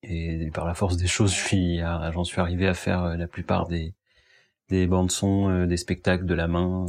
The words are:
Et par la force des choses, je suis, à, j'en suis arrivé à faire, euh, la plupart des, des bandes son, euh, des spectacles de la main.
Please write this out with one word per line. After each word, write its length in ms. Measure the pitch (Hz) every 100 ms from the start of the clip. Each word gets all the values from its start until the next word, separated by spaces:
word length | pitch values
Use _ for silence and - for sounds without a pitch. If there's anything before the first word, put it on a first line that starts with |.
Et 480 | - 85 82 80 80
par 120 | 78 82
la 80 | 85
force 200 | 98 87
des 120 | 90
choses, 260 | - 104
je 80 | 90
suis, 380 | - 98 90 85
à, 300 | 85 85 80
j'en 120 | 85
suis 160 | 87 -
arrivé 280 | 85 87 95
à 80 | 90
faire, 280 | - 92
euh, 120 | 87 85
la 100 | 82
plupart 400 | - 85 92 85
des, 280 | 85 82 - _ _ _ _ _ _ _
des 160 | 92 90
bandes 240 | 92 90
son, 380 | - 101 98 98
euh, 160 | 90 90
des 120 | 87
spectacles 480 | - 90 - 90 90
de 80 | 85
la 120 | 85
main. 380 | 85 90 92